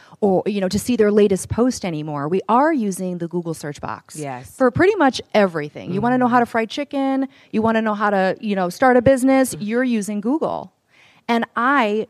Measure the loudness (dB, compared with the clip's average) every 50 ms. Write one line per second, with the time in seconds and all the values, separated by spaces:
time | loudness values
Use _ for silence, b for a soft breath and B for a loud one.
0 | B B B B 0 2 2 2 2 0 -2 -2 -2 -2 -2 -4 -2 -2 2 2
1 | 4 4 6 4 4 4 2 0 -2 -6 -2 0 0 0 0 -2 -6 -6 -6 -6
2 | -6 -6 -6 -6 -4 -2 -2 -2 0 2 2 4 4 2 2 0 -2 -2 -4 -4
3 | -6 -6 -6 -6 -8 -6 -6 -6 -6 -6 -8 -8 -8 -10 -10 -10 -10 -10 -10 -12
4 | _ _ -12 -10 -10 -10 -10 -12 -14 -18 -2 0 0 2 4 4 2 2 4 4
5 | 2 2 2 0 -12 _ 2 2 2 2 0 -4 -6 -6 -10 -12 -10 -6 -4 -2
6 | 0 0 2 2 2 2 4 2 2 2 0 -4 -4 -2 -6 -8 -8 -6 -4 -2
7 | -2 0 0 -2 -4 -6 b b b b -4 -2 0 2 0 0 0 -2 -2 -2
8 | -2 0 0 2 0 0 -2 -4 -4 -4 -2 -2 -2 -4 -2 2 2 4 4 4
9 | 4 4 4 4 4 2 4 4 2 0 -2 -8 -6 -4 -2 -2 0 0 0 -2
10 | -2 -2 -6 -4 -2 -2 -2 -2 -2 -4 -4 -6 -10 -12 _ _ _ b b b
11 | b b b b b -2 0 0 0 -2 _ -2 0 2 2 2 2 2 0 -2
12 | -4 -6